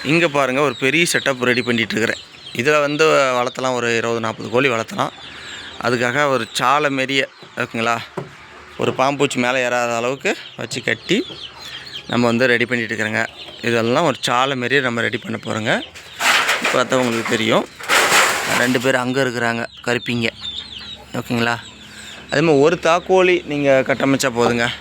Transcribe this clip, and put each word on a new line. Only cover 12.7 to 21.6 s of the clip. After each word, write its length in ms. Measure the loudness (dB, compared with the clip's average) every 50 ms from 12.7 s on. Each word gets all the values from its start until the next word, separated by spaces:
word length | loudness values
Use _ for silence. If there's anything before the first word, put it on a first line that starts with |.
| -2 -4 -2 -4 -4
இருக்கிறோங்க. 320 | -4 -2 -2 -2 -2 -4 -4 -6 -14 -18 -18 -16 -6
இதெல்லாம் 420 | -2 0 2 2 2 2 2 4 4
ஒரு 140 | 2 0 0
சாலை 380 | 0 0 2 2 2 2 0
மாரியே 240 | -2 -2 2 2 2
நம்ம 200 | 2 0 -2 0
ரெடி 160 | -2 -2 -2
பண்ண 220 | -4 -6 -6 -8 -8 -6
போறோங்க. 380 | -4 -4 -2 0 0 0 0 -2 -8 -16 -20 -20 -18 -10 -4 -2 0 2 2 2 0 -2 -2 -2 0 0
பார்த்தா 200 | 0 0 2 2
உங்களுக்கு 360 | 0 2 2 0 -2 -2 -2
தெரியும், 380 | 0 0 2 2 2 2 0 -2 -12 -16 -4 0 2 2 2 4 4 2 2 2 0 -2 -2 -2 0
ரெண்டு 240 | 2 2 2 2 2
பேர் 140 | 2 2 2
அங்க 280 | 2 0 0 0 0 0
இருக்கிறாங்க 420 | 0 0 0 0 0 0 -2 -4 -8 -10 -10 -2
கருப்பிங்க, 440 | -2 -2 -2 0 -2 -2 0 0 -2 -4 -4 -10 -10 -10 -10 -12 -12 -16 -16 -14 -16 -16 -18 -18 -10 -8
ஓகேங்களா. 460 | -8 -6 -4 -2 0 0 0 0 -2